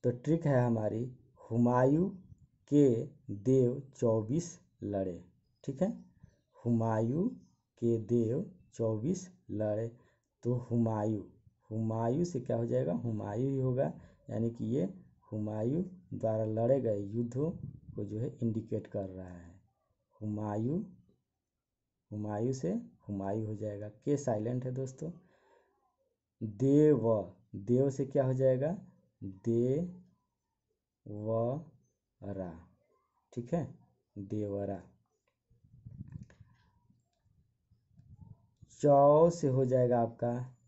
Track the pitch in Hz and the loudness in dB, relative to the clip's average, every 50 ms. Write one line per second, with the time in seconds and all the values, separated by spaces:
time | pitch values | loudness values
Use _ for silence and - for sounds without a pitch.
0 | - 123 120 - - 147 160 165 160 147 139 123 123 120 117 110 107 104 104 110 | 0 -2 -2 -2 -2 0 0 0 2 2 4 4 4 4 2 0 0 -2 -2 -2
1 | 127 131 - - - _ _ _ - - 113 117 120 120 123 123 127 135 147 160 | -6 -6 -10 -16 -20 _ _ _ -10 -2 2 4 4 4 6 6 6 6 4 4
2 | 180 202 - - - - - _ - _ _ _ _ - 143 147 143 131 117 113 | 2 -2 -4 -10 -18 -20 -20 _ -20 _ _ _ _ 2 6 6 8 6 6 2
3 | 123 - - - _ - 104 101 98 127 131 131 123 120 127 143 139 - - - | -2 -6 -12 -16 _ -12 -10 -4 2 4 4 6 6 4 2 -2 -8 -14 -6 0
4 | 127 113 110 113 107 107 139 170 170 - - - _ _ _ _ 101 101 101 98 | 2 2 2 2 2 0 -2 -2 -2 -4 -12 -18 _ _ _ _ -6 -4 -2 -2
5 | 95 92 87 - - - _ _ _ _ _ _ - - 139 - 185 214 240 - | -2 -4 -6 -10 -16 -20 _ _ _ _ _ _ -10 -10 -2 -2 -2 -2 -2 -8
6 | - - _ _ - - _ _ _ _ _ - - 120 117 113 113 113 110 110 | -14 -20 _ _ -20 -20 _ _ _ _ _ -6 0 0 2 2 2 2 2 2
7 | 113 117 131 160 196 247 254 - - _ _ _ _ _ _ _ 120 117 117 110 | 2 0 0 0 0 -2 -4 -6 -18 _ _ _ _ _ _ _ 0 0 2 0
8 | 107 98 120 120 113 107 123 156 - - - - - _ _ - 117 110 110 104 | 0 2 2 2 2 2 0 -2 -4 -8 -12 -20 -20 _ _ -2 -2 0 0 -2
9 | 110 151 190 180 - - - _ _ - 101 104 107 107 107 110 113 117 - - | -2 -2 -2 -4 -6 -14 -20 _ _ -8 -4 -2 0 0 0 -2 -4 -6 -8 -14
10 | _ _ _ _ _ _ _ _ - 120 123 120 - - 117 120 117 113 110 107 | _ _ _ _ _ _ _ _ -2 -2 -2 -2 -2 0 0 2 2 2 2 0
11 | 104 110 110 101 - - - _ _ - _ _ _ _ 113 110 113 110 110 113 | 0 0 0 -2 -4 -10 -20 _ _ -20 _ _ _ _ -4 -2 -2 -2 0 0
12 | 113 117 127 156 175 175 - 123 120 - 117 117 120 117 123 127 135 156 175 - | 0 0 0 0 -2 -2 -2 -6 -4 -2 -2 -2 0 0 0 0 0 0 -2 -2
13 | - 117 110 104 104 101 104 113 131 139 135 135 131 131 123 127 139 160 - - | -2 -4 -4 -4 -4 -4 -2 -2 -2 0 0 0 0 0 0 0 -2 -2 -4 -10
14 | - - - _ _ - 110 110 113 117 117 - 110 110 117 143 180 196 - - | -18 -20 -20 _ _ -8 -4 -2 -2 -2 -2 -4 -4 -2 0 0 0 -2 -6 -12
15 | - - _ _ _ _ 107 107 104 107 107 107 110 123 143 170 185 - - - | -20 -20 _ _ _ _ -6 -6 -6 -4 -4 -2 0 0 0 0 -2 -4 -8 -18
16 | - _ - 101 - 113 110 110 110 110 107 110 113 120 139 139 120 113 104 101 | -14 _ -8 -2 0 0 0 0 0 0 0 0 2 4 2 2 2 0 0 -2
17 | 101 98 107 117 120 117 117 127 147 165 - - - - - - - - - 107 | -4 -4 -4 -4 -4 -2 -2 -2 -4 -4 -4 -8 -12 -12 -14 -16 -18 -14 -10 -8
18 | 107 101 104 107 123 - - - 120 113 107 113 113 - 113 104 - - - 107 | -8 -6 -6 -6 -6 -6 -6 -2 -2 -2 -2 -2 -4 -4 -6 -6 -6 -6 -8 -8
19 | 95 92 92 92 92 90 90 87 87 87 90 - _ _ _ _ _ _ _ _ | -8 -6 -10 -12 -14 -14 -16 -16 -18 -20 -20 -20 _ _ _ _ _ _ _ _
20 | _ _ _ _ 107 107 104 104 107 104 104 110 113 127 156 190 220 - - - | _ _ _ _ -6 -6 -4 -4 -4 -4 -2 -2 -2 -2 -2 -4 -6 -8 -16 -20
21 | _ _ _ _ _ _ _ _ _ _ _ _ _ _ _ _ _ _ _ _ | _ _ _ _ _ _ _ _ _ _ _ _ _ _ _ _ _ _ _ _
22 | _ _ 107 104 104 107 104 104 117 127 131 131 - 170 208 240 240 - - _ | _ _ -8 -6 -6 -4 -2 -2 -2 -2 -2 -2 -4 -4 -4 -4 -6 -10 -20 _
23 | _ - 101 95 98 98 101 113 110 107 107 101 107 104 104 101 107 104 - - | _ -8 -8 -6 -4 -4 -4 -4 -4 -6 -6 -6 -6 -8 -8 -8 -12 -12 -14 -8
24 | _ 143 147 143 147 131 113 107 107 117 123 127 127 127 127 131 135 131 131 - | _ -2 -2 0 0 -2 -2 0 -2 -2 -4 -4 -4 -4 -6 -6 -8 -8 -8 -10
25 | 160 165 180 - _ _ _ _ _ _ _ _ _ _ _ _ _ _ _ _ | -10 -10 -10 -14 _ _ _ _ _ _ _ _ _ _ _ _ _ _ _ _
26 | _ _ _ _ _ _ _ _ 117 107 101 101 131 135 139 147 151 151 147 120 | _ _ _ _ _ _ _ _ -10 -10 -4 0 2 6 6 8 8 8 6 6
27 | 107 113 113 104 95 85 - _ _ _ - 101 98 107 120 127 139 139 131 - | 4 2 2 2 0 -4 -12 _ _ _ -14 -10 0 2 2 4 4 2 0 -2
28 | 139 135 - 147 131 131 131 127 131 131 131 127 139 156 190 - - - _ _ | -6 0 0 0 2 2 2 4 4 4 4 2 0 -2 -2 -4 -8 -18 _ _
29 | _ _ _ _ 104 98 95 95 - 117 117 117 120 127 135 156 180 180 - - | _ _ _ _ -12 -12 -12 -6 -2 0 2 2 2 2 0 0 -2 -6 -8 -16
30 | - _ _ _ _ _ _ _ _ _ _ _ _ _ _ _ _ _ _ _ | -20 _ _ _ _ _ _ _ _ _ _ _ _ _ _ _ _ _ _ _
31 | _ 107 104 104 104 110 113 113 117 120 135 160 170 - - _ _ _ _ _ | _ -12 -10 -8 -4 -2 -2 0 -2 -2 -4 -6 -8 -14 -20 _ _ _ _ _
32 | _ _ _ _ - 98 98 95 92 87 85 87 - _ _ _ _ _ _ _ | _ _ _ _ -12 -10 -8 -8 -8 -10 -10 -14 -20 _ _ _ _ _ _ _
33 | _ _ _ _ _ _ - 123 120 123 170 170 131 - - - - _ _ _ | _ _ _ _ _ _ -10 -10 -6 -4 -4 -4 -4 -6 -10 -20 -20 _ _ _
34 | _ _ _ 104 98 98 104 107 104 101 101 101 101 98 98 90 - - _ _ | _ _ _ -14 -8 -6 -4 -4 -4 -4 -4 -4 -4 -4 -6 -8 -12 -18 _ _
35 | _ _ _ _ _ _ _ _ _ _ _ _ _ _ - - _ - - - | _ _ _ _ _ _ _ _ _ _ _ _ _ _ -20 -20 _ -20 -16 -16
36 | - - - - - _ - _ - _ _ _ _ _ _ _ _ _ _ _ | -16 -14 -14 -16 -16 _ -20 _ -20 _ _ _ _ _ _ _ _ _ _ _
37 | _ _ _ _ _ _ _ _ _ _ _ _ _ _ _ _ _ _ _ - | _ _ _ _ _ _ _ _ _ _ _ _ _ _ _ _ _ _ _ -20
38 | - - - - - - - _ _ _ _ _ - _ - - - 147 143 139 | -20 -20 -20 -20 -20 -20 -20 _ _ _ _ _ -20 _ -8 0 4 6 8 8
39 | 139 143 147 156 165 175 170 170 - 135 127 135 131 120 127 127 127 120 123 120 | 8 8 8 8 6 6 4 2 0 2 2 2 2 4 4 4 4 4 4 2
40 | 117 117 117 - 123 120 120 123 127 - - _ _ | 2 0 -2 -4 -4 -4 -2 -4 -8 -10 -14 _ _